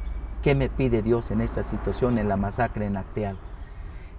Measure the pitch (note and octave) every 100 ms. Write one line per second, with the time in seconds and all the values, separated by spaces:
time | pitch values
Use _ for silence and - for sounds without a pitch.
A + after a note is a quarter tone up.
0 | - - - - D3 C#3 B2+ - C3 A#2
1 | G#2+ A#2 A2+ G#2+ A2+ - G2+ G#2 - F#2+
2 | B2 A#2+ G#2 G2 G2 G2+ A2+ A2+ G#2 G2
3 | - - G2+ F#2 - - - - - -
4 | -